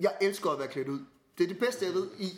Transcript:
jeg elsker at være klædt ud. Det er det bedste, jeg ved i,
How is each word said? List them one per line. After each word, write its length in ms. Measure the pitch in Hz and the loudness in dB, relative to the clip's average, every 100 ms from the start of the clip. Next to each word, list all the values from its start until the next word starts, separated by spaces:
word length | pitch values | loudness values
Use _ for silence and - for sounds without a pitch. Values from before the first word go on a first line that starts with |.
jeg 160 | 190 - | 2 4
elsker 300 | 196 196 185 | 0 2 0
at 80 | 143 | 0
være 100 | 135 | -2
klædt 200 | 139 131 | -4 -4
ud. 120 | 139 - _ _ - | -4 -8 _ _ 0
Det 60 | |
er 40 | 175 | 0
det 100 | 190 | 2
bedste, 260 | 240 247 185 | 0 0 0
jeg 80 | |
ved 160 | 180 190 - | 0 -2 -4
i, 60 | 190 | -6